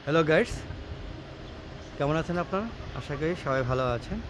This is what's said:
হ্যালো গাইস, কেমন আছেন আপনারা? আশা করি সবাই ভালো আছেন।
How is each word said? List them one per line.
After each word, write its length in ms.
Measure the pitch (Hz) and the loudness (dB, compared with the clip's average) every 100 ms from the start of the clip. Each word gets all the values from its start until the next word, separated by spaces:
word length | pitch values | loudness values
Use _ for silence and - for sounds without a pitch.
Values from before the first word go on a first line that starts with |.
হ্যালো 180 | - 165 156 | 4 4 8
গাইস, 220 | 160 233 - - - - - - - - - - - - - - - | 6 4 -2 -6 -8 -8 -8 -8 -10 -12 -12 -12 -12 -12 -12 -12 -2
কেমন 180 | 143 160 | 2 2
আছেন 160 | 156 175 | 2 0
আপনারা? 220 | 170 190 226 - - 135 | 0 -2 -2 -6 -8 -8
আশা 160 | - 139 | -6 -2
করি 140 | 156 175 | 0 0
সবাই 180 | 139 135 123 | 2 2 4
ভালো 140 | 131 127 117 | 2 2 0
আছেন। 220 | - 214 | -2 -6